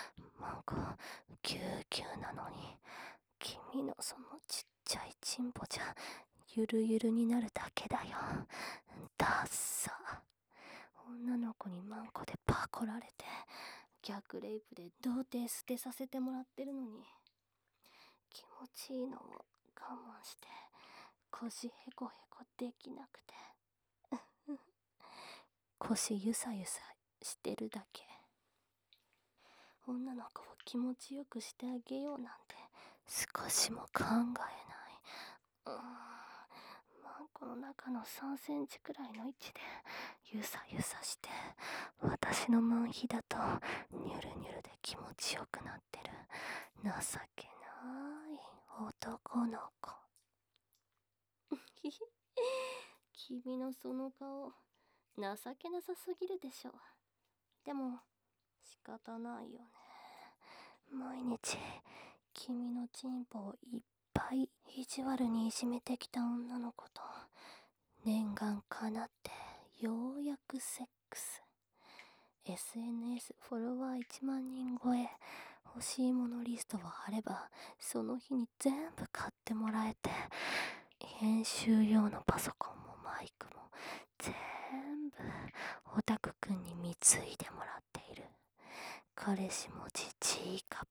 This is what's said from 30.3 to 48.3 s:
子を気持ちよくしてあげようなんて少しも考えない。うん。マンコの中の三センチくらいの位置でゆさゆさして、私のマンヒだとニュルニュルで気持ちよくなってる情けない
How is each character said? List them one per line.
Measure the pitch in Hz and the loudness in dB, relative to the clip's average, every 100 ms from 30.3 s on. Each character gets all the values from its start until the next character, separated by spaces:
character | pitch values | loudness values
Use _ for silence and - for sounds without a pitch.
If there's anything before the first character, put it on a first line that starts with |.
子 | - | -10
を | - - | -12 -16
気 | - 240 | -2 2
持 | 247 | 2
ち | 254 - 277 | 2 -4 -6
よ | 285 | -6
く | 233 | -6
し | - | -6
て | - 247 | -6 -2
あ | 247 | -2
げ | 233 262 | -2 -2
よ | 285 | 0
う | 277 | -2
な | 240 | -6
ん | - - | -10 -16
て | - - - - - - | -18 -18 -18 -20 -20 -6
少 | - - - - | -2 0 -2 2
し | - - | 6 6
も | 226 - | 2 -2
考 | - | 2
え | |
な | - | 6
い。 | 226 240 240 - - - - - - - - - - _ _ - | 6 6 2 -2 -6 -12 -14 -14 -16 -14 -12 -12 -14 _ _ -8
う | |
ん。 | - - - - - - - - - - - - - | -8 -8 -12 -12 -12 -12 -14 -16 -16 -16 -18 -20 -18
マ | - - | -14 -12
ン | 302 | -12
コ | - 247 | -10 -6
の | 240 | -6
中 | 269 277 262 | -6 -8 -2
の | 247 | -2
三 | 220 - 269 277 | -2 -4 -2 -2
セ | - 294 | 0 0
ン | 277 | 0
チ | - | -4
く | - | -8
ら | 294 254 | -6 -6
い | |
の | 220 240 | -6 -6
位 | |
置 | - - | -6 -10
で | - - - - - - - - | -10 -8 -8 -8 -8 -8 -10 -6
ゆ | 214 | -2
さ | - - - | -2 -4 -4
ゆ | - | -2
さ | - - | 0 -2
し | - - | -4 -6
て、 | - - - - - - - - | -6 -6 -6 -8 -6 -4 -6 -2
私 | - - - - - | 2 2 4 4 8
の | 233 | 8
マ | 233 233 | 10 8
ン | 233 | 4
ヒ | - 247 | 2 0
だ | 233 | 0
と | - - - - - - - | 0 2 2 2 0 -4 -4
ニ | - - - | -6 -4 -4
ュ | |
ル | - - | -6 -8
ニ | - | -8
ュ | - | -10
ル | |
で | - - | -12 -8
気 | - - | -6 -6
持 | - - | -8 -4
ち | - - | -2 -2
よ | - | -2
く | - | -6
な | - - | -6 -10
っ | - | -12
て | - | -10
る | - - - - - - - - | -10 -10 -10 -8 -4 -6 -8 -2
情 | 208 - - - - - | 0 2 0 -2 -6 -12
け | - | -14
な | - - - 254 262 285 302 | -14 -14 -10 -8 -6 -6 -8
い | 311 | -8